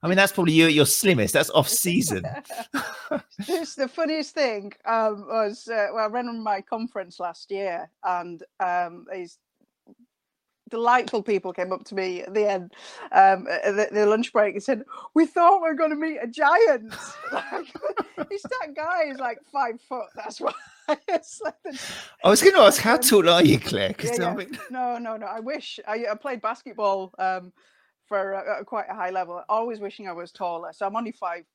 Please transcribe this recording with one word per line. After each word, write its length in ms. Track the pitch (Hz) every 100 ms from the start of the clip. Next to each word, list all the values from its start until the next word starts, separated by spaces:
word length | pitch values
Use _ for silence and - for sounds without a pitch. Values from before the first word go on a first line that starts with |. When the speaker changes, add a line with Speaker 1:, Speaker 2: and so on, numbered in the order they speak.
Speaker 1:
I 40 | 165
mean, 100 | 185
that's 160 | 196
probably 180 | - 170
you 120 | 160 165
at 80 |
your 120 | 151 139
slimmest. 460 | - 196 156 104
That's 160 | 143 151
off 180 | - -
season. 560 | - 180 170 165 98 -
<laughs> 40 | - - - 226 277 - - - - - - 202
Speaker 2:
It's 280 | 330 330 -
the 120 | 262
funniest 460 | - 320 311 302
thing, 380 | - 269 214 202 - -
um, 400 | 226 220 208 208
was, 400 | 226 208 214 -
uh, 200 | 226 202
well, 120 | 220 214
I 20 |
ran 200 | 233 240
on 140 | 233
my 180 | 214 196
conference 580 | 208 226 233 214 180 -
last 320 | 180 170 -
year, 380 | 196 196 170 160 _
and, 380 | 190 180 175 165 - _
um, 460 | 185 175 175 170 -
these 260 | 190 175 _ _ _ _ _ _ _ 240 _ _ _ _ _ -
delightful 520 | 226 233 247 240 226
people 300 | 202 202 185
came 220 | 180 185
up 100 | 185 -
to 100 | 196
me 260 | 185 180
at 120 | 180
the 160 | 202 208
end, 240 | 196 180 - - - -
um, 360 | 185 190 190 -
at 260 | 170 - 202
the, 140 | 214
the 140 | 208 208
lunch 260 | 220 240
break 240 | 226 208 190
and 80 |
said, 200 | 196 240 269 - -
"We 120 | - 320
thought 360 | - 339 392
we 60 | 330
were 40 | 302
gonna 200 | 320 302
meet 220 | 320 302
a 60 | 240
giant." 680 | 240 285 349 453 254 220 -
<laughs> 40 | - - 640
Like, 1000 | - - - - - 587 - - - 302
it's 140 | 403
that 320 | - 508 320 285
guy 300 | 311 359 311
is, 120 | 262
like, 200 | 254 233 _
five 280 | 285 247 233
foot. 260 | _ 254 202 -
That's 240 | - -
why. 120 | - - - - -
<laughs> 100 | 302 -
It's 320 | 339 - -
like 140 | 427 -
the 160 | 359 269 - - - - -
Speaker 1:
I 40 |
was 120 | 208
gonna 180 | 359 381
ask, 220 | 214 -
how 140 | 220 247
Speaker 2:
um, 40 |
Speaker 1:
tall 280 | 247 214 170
are 140 | 170
you, 140 | 160 -
Claire? 340 | - 101 95
'Cause 240 | - - 240
Speaker 2:
Yeah, 80 | 175
Speaker 1:
I 40 |
Speaker 2:
yeah. 40 | 196
Speaker 1:
mean 240 | 269 311 523
Speaker 2:
No, 280 | 254 247 240
no, 180 | 233 220
no. 100 | 208
I 140 | 220
wish 400 | 226 302 - - 214
I, 180 | 220 233
I 40 | 214
played 260 | 285 247
basketball, 720 | 214 247 - 220 208 196 190 -
um, 360 | 190 185 180 _ _ _ _ _ _
for, 280 | 202 190 196
uh, 240 | 190 208
at 60 | 202
quite 220 | 220 -
a 40 |
high 160 | 214 180
level, 300 | 185 175 175 -
always 320 | 220 233 220
wishing 280 | 202 - 196
I 20 |
was 200 | 170 170
taller. 380 | - 180 170 170
So 120 | 165 196
I'm 100 | 214
only 160 | 233
five 320 | - 185 175 165